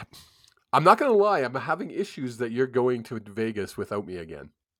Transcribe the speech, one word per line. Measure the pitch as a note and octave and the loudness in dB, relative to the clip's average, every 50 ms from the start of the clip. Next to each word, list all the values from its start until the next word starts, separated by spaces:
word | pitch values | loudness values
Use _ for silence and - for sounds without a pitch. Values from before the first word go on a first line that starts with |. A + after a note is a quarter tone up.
| - - - - - _ _ _ _ _ _ _ _ _ - | -16 -18 -20 -20 -20 _ _ _ _ _ _ _ _ _ 2
I'm | C#3 D#3 | 6 8
not | F#3 A3 | 8 8
gonna | - D4 C4+ A3 | 6 6 4 4
lie. | G3+ G3+ G#3 G3 D3+ | 6 4 4 4 2
I'm | C3 A#2+ C3 | 0 -2 -4
having | B2+ A#2 D#3 D#3+ F3 - - | -4 -4 -4 -4 -4 -4 -6
issues | - F3 G3+ - - C#3+ C3+ B2 A#2 | -6 -6 -6 -6 -6 -8 -8 -6 -4
that | A2+ A#2+ A2+ | -4 -6 -2
you're | A2+ B2 C3 | 0 0 0
going | C3 B2 B2+ B2 B2+ B2+ A#2 A2+ | 0 2 2 2 2 2 0 -4
to | - A#2+ A2 | -8 -10 -10
Vegas | G2+ G#2 G2 A2+ A2 A2+ G#2+ G#2 F#2+ - - | -10 -8 -6 -4 -4 -2 -2 -4 -6 -6 -6
without | G#2+ G2 - G#2 G2+ G2 | -8 -6 -6 -6 -6 -6
me | F2+ F#2 | -6 -8
again. | E2+ E2 D#2+ D#2 C#2+ C#2+ D2 _ _ _ _ _ | -10 -10 -12 -14 -14 -16 -18 _ _ _ _ _